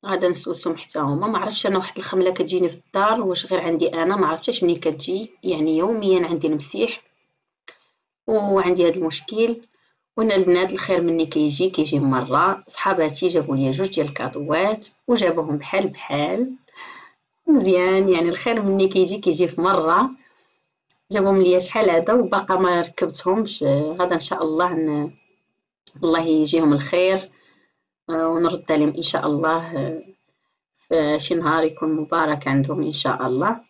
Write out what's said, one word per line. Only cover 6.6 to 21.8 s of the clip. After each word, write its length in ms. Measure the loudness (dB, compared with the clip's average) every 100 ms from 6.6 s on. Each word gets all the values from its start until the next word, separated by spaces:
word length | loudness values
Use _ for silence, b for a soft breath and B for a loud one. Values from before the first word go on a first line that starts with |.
| -4 -4 -4 -4 _ _ _ _ _ _ -20 B B B _ _ -2
وعندي 600 | 0 2 2 2 4 2
هذا 100 | 2
المشكل. 640 | -2 -4 -8 0 0 0 b b b b _ -2
وهنا 180 | 2 2
البنات 380 | 4 4 2
الخير 280 | -4 -2 0
مني 240 | 0 0 0
كيجي، 440 | 0 0 2 -2
كيجي 300 | 0 0 2
مره. 640 | 2 0 0 0 2 0 -8
صحاباتي 600 | -6 -2 0 0 0 0
جابوا 280 | 0 0 0
لي 160 | 0
جوج 180 | 0 -2
ديال 160 | -2 -4
الكادوات 800 | -4 -8 -8 -4 0 0 -2 -8 _ -2
وجابوهم 500 | 0 2 0 -2 -4
بحال 300 | -4 -4 -4
بحال، 680 | -6 -6 -4 -2 -2 -4 -6 _ B B B B B _ _ 2
مزيان، 600 | 4 4 2 4 2 4
يعني 200 | 4 2
الخير 320 | -2 -2 0
مني 260 | 0 2 2
كيجي، 300 | 2 0 0
كيجي 300 | -2 0 0
في 140 | 0
مره. 480 | 0 2 2 2 0 -4 b b b b b _ _ _ _
جابوهم 300 | 0 2 4
لي 180 | 6 4
شحال 300 | 2 0